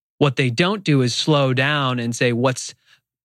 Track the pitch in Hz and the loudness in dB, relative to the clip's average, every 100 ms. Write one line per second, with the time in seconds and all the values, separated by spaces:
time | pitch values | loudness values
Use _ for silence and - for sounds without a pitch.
0 | _ - 143 131 131 117 175 214 185 143 | _ 0 0 2 -2 0 0 0 0 2
1 | 123 - - 147 135 131 135 151 135 123 | 2 -2 0 2 2 0 0 0 -2 -2
2 | 117 117 127 117 131 127 - - _ _ | -4 0 0 2 0 -2 -10 -16 _ _
3 | _ _ | _ _